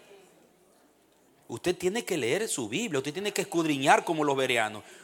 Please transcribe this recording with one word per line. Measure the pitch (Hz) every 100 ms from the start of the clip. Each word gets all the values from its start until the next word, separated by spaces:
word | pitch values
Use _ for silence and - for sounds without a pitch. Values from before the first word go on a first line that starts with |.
| - 196 190 175 - 180 _ _ _ _ _ _ _ _ -
Usted | 113 180 180
tiene | 175 226
que | - 175
leer | 117 170 220
su | - 107
Biblia, | 151 233 143
usted | 135
tiene | 156 208
que | 202
escudriñar | 180 170 160 139 139 220
como | - 160
los | 147 135
bereanos, | 131 120 110 107 - -